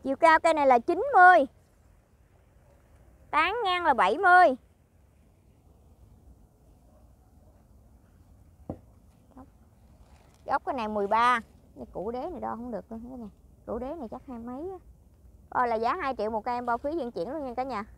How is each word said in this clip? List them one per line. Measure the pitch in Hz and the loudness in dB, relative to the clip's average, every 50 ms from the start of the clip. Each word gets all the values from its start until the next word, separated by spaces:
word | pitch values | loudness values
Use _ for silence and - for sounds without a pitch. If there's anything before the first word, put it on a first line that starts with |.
| - | -4
Chiều | 262 269 | -6 -2
cao | - 339 320 311 320 | 2 4 6 6 6
cây | - 330 320 | 4 2 2
này | 311 285 | 4 4
là | 269 247 240 | 6 6 4
chín | 233 - 349 339 480 571 508 | 4 0 -2 -2 -2 2 6
mươi. | 381 359 359 359 330 269 - _ _ _ _ _ _ _ _ _ _ _ _ _ _ _ _ _ _ _ _ _ _ _ _ _ _ _ _ - _ - _ _ _ - - | 8 8 10 8 6 4 0 _ _ _ _ _ _ _ _ _ _ _ _ _ _ _ _ _ _ _ _ _ _ _ _ _ _ _ _ -20 _ -20 _ _ _ -16 -4
Tán | - 294 320 359 415 480 466 | -2 0 0 0 -2 -2 -2
ngang | 370 359 359 349 | -2 -2 0 0
là | 320 269 | 0 2
bảy | 220 190 185 220 | 2 2 2 2
mươi. | 311 392 359 359 359 359 302 254 - _ _ _ _ _ _ _ _ _ _ _ _ _ _ _ _ _ _ _ _ _ _ _ _ _ _ _ _ - _ - - _ - - _ - _ _ _ _ _ - _ _ _ _ _ - - - _ _ _ _ - _ - _ _ _ _ - - _ - _ _ _ _ _ _ - _ - - - - _ _ - - - - - - _ _ _ _ _ _ _ _ _ 269 262 _ _ _ _ _ _ _ _ _ - _ - _ - _ _ _ _ _ - | 2 4 6 8 8 6 6 2 -2 _ _ _ _ _ _ _ _ _ _ _ _ _ _ _ _ _ _ _ _ _ _ _ _ _ _ _ _ -20 _ -20 -20 _ -20 -20 _ -20 _ _ _ _ _ -20 _ _ _ _ _ -20 -20 -20 _ _ _ _ -20 _ -20 _ _ _ _ -20 -20 _ -20 _ _ _ _ _ _ -20 _ -20 -20 -20 -20 _ _ -16 -16 -16 -16 -16 -20 _ _ _ _ _ _ _ _ _ -20 -20 _ _ _ _ _ _ _ _ _ -20 _ -20 _ -20 _ _ _ _ _ -6
Gốc | - 254 294 _ | -4 -4 -4 _
cái | - 302 | -4 -6
này | 262 220 | -4 -6
mười | 214 214 208 202 | -4 -2 -4 -2
ba. | 196 214 226 233 247 247 233 - _ _ - _ _ _ | 0 2 2 4 2 2 0 -4 _ _ -20 _ _ _
Cái | 294 240 - - | -18 -18 -12 -12
củ | - 175 226 | -10 -8 -8
đế | 233 247 277 359 | -8 -8 -10 -10
này | 339 233 | -10 -10
đo | 214 220 - | -10 -10 -10
không | 226 240 247 | -10 -10 -12
được | 214 185 - _ | -12 -12 -12 _
luôn, | 226 226 233 247 | -16 -16 -16 -16
cái | 262 | -16
này. | 247 226 202 - _ _ - - _ _ | -16 -16 -18 -20 _ _ -20 -20 _ _
Củ | - 202 233 | -10 -10 -10
đế | 247 269 320 | -8 -10 -12
này | 349 262 208 | -12 -12 -14
chắc | - 262 - | -14 -16 -16
hai | - 247 233 | -16 -16 -16
mấy | 226 247 247 269 320 381 | -14 -14 -14 -12 -12 -14
á. | 381 349 _ - - _ _ _ _ _ _ - - - - _ | -14 -16 _ -20 -20 _ _ _ _ _ _ -20 -20 -20 -20 _
Rồi, | - - 247 | -4 -4 -2
là | 240 226 | -2 -2
giá | 220 226 233 285 | -2 -2 -4 -4
hai | 370 320 269 262 | -4 -6 -6 -6
triệu | 233 202 214 | -6 -6 -6
một | 233 214 202 | -6 -6 -6
cây, | 247 240 | -6 -8
em | 247 247 | -6 -4
bao | 240 233 | -4 -6
phí | 233 - 285 - | -4 -4 -6 -6
vận | 339 247 240 | -6 -8 -8
chuyển | 233 196 170 220 | -8 -8 -8 -8
luôn | 285 320 277 | -8 -10 -10
nha | 254 233 | -8 -8
cả | 247 262 | -8 -8
nhà. | 269 247 202 214 - - | -8 -8 -10 -10 -12 -18